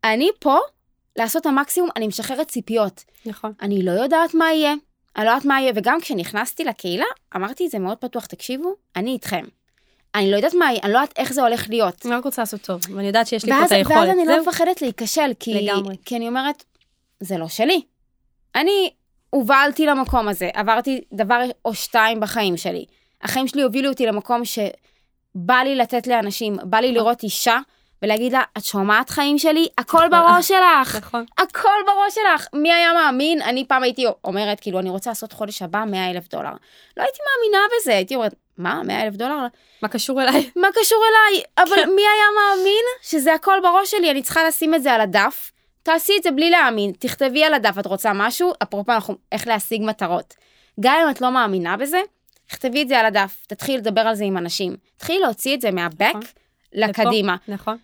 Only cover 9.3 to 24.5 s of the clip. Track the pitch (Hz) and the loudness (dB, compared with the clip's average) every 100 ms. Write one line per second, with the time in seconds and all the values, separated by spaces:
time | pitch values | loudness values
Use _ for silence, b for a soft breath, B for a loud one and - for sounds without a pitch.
9.3 | 180 - _ _ _ _ _ _ 208 196 | -8 -8 _ _ _ _ _ _ -2 2
10.3 | 202 269 349 320 233 202 226 285 - 262 | 2 2 2 2 0 0 0 0 -4 -4
11.3 | 262 247 233 - 226 202 - 240 240 254 | 0 0 0 -4 -2 -2 -2 -6 -4 -4
12.3 | 262 220 208 - 180 180 196 202 208 226 | -6 -6 -8 -8 -8 -6 -6 0 0 0
13.3 | 226 214 269 349 214 - 311 339 370 330 | -2 0 2 4 4 4 4 4 4 4
14.3 | 349 330 339 339 370 269 214 226 - 285 | 2 2 0 0 0 -4 -4 -4 -2 -2
15.3 | 233 - 214 208 202 196 190 - 240 233 | -2 -4 -2 0 -2 -4 -10 -8 -8 -4
16.3 | 254 269 294 - _ _ _ _ _ 190 | -4 -4 -6 -14 _ _ _ _ _ -8
17.3 | 185 165 - 240 359 - _ _ _ _ | -8 -8 -2 0 0 -2 _ _ _ _
18.3 | _ _ 233 320 403 370 _ _ _ _ | _ _ 0 2 2 0 _ _ _ _
19.3 | 285 226 277 285 285 311 277 254 254 208 | -2 2 4 4 2 0 0 0 0 -2
20.3 | 196 180 - 208 220 247 262 - 202 202 | -4 -6 -4 0 0 0 -6 -8 -6 -2
21.3 | 240 247 240 247 214 - 233 220 226 214 | 0 -2 -4 -8 -6 -2 2 2 0 -4
22.3 | 233 202 170 185 180 - _ _ _ - | -2 -2 -2 -4 -8 -12 _ _ _ -6
23.3 | 262 262 277 262 233 277 262 233 208 - | -4 -2 0 0 0 -2 -2 -2 -2 -2
24.3 | 240 240 | -4 -2